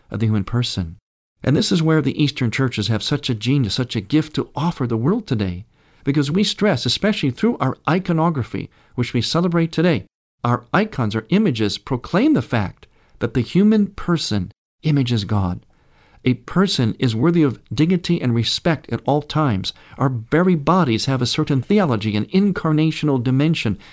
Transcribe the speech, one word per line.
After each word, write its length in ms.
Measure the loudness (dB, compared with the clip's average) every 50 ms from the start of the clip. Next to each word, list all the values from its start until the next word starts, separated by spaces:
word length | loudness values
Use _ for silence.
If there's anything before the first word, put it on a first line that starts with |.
| _ _
of 120 | -4 -2
the 60 | 0
human 180 | 2 2 0 0
person. 540 | 0 -2 -2 -2 -2 -2 -4 -4 -6 -8 -14 _ _ _ _ _ _ _ _
And 140 | -2 0 2
this 160 | 2 2 2
is 100 | 0 2
where 200 | 2 2 2 2
the 200 | 2 0 0 0
Eastern 280 | 0 -2 0 -2 -2 -2
churches 380 | 0 0 -2 -2 -2 -2 -2 -2
have 140 | -2 -2
such 280 | -2 -2 -4 -2 -2 -4
a 40 | -4
genius, 380 | -4 -2 0 0 2 2 0
such 240 | -2 -2 -4 -4 -4
a 60 | -6
gift 320 | -4 0 0 0 0 0 -4
to 160 | -6 -6 -6 -6
offer 320 | -4 -4 -2 -2 -2 -2
the 120 | -2 -2 0
world 280 | 0 0 0 -2 -2
today, 380 | -4 -2 -2 -2 -4 -4 -8 -12 -16 _ _ _ _ _ _ -4
because 260 | -2 0 0 0 0
we 140 | 0 0 0
stress, 400 | 0 0 0 0 2 2 0 0
especially 460 | -2 -2 0 0 -2 0 0 -2 -2
through 260 | -2 0 0 -2 0
our 220 | 0 -2 -4 -4 -4 _ -2
iconography, 800 | -2 0 0 0 0 2 2 0 0 -2 -4 -6 -6 -8 -8 -10 _ _ _ _ _
which 200 | -4 -4 -2 -2
we 80 | -2
celebrate 500 | -2 0 0 0 0 2 2 0 0 0
today, 320 | 0 2 2 2 2 0 -2 -8 _ _ _ _ _ _ -2
our 220 | 0 0 -2 -2 0 0
icons, 420 | 0 0 0 0 -2 -2 0 -2
our 80 | -2 0 2
images 480 | 2 2 4 2 2 2 0 0 -2 -4
proclaim 560 | -6 -6 -6 -6 -4 -2 0 2 4 4 2
the 80 | 2
fact 440 | 0 0 -2 -2 -2 -4 -6 _ -20 -20 _ _ _ _ -8 -6
that 120 | -6 -2
the 80 | -2 -2
human 460 | -2 0 2 4 4 4 4 4 2
person 680 | 0 -4 -6 -2 -2 -2 -2 -2 -2 -2 -4 -4 -6 -10 _ _ _ _ _
images 420 | -2 0 2 2 2 0 0 -2 0
God. 400 | 0 0 0 0 0 -2 -6 -10 _ _ _ _ _ _ _ _ _ _ _ -2
A 80 | -2 -2
person 600 | -2 -4 -2 0 2 2 2 2 2 0 0 0 0
is 180 | -2 -2 0
worthy 260 | 0 0 2 4 4
of 160 | 2 2 0 -4 _ -6
dignity 480 | -2 0 2 2 2 0 0 -2 -2 0
and 140 | 0 0 0
respect 580 | 0 0 0 -2 -2 -2 -2 -2 -2 -4 -6
at 80 | -6 -4 -2
all 160 | 0 0 0
times. 500 | -2 -2 -2 0 0 0 0 -2 -4 -6 -10 -12 -18 -20 -6
Our 140 | -2 -2 -2
very 460 | -2 -4 -4 -2 0 2 2 2 2
bodies 500 | 2 2 2 2 2 2 2 0 0 0
have 160 | -2 -2 0
a 40 | -2
certain 360 | -2 -2 -2 0 0 0 0
theology, 540 | 0 2 2 2 2 2 0 0 0 -2 -2
an 100 | -2 -2
incarnational 960 | 0 2 2 2 2 0 0 -2 0 2 2 2 0 0 0 0 0 0 0
dimension. 560 | 0 2 2 2 2 2 0 0 -2 -2 -4 -4 -8 -16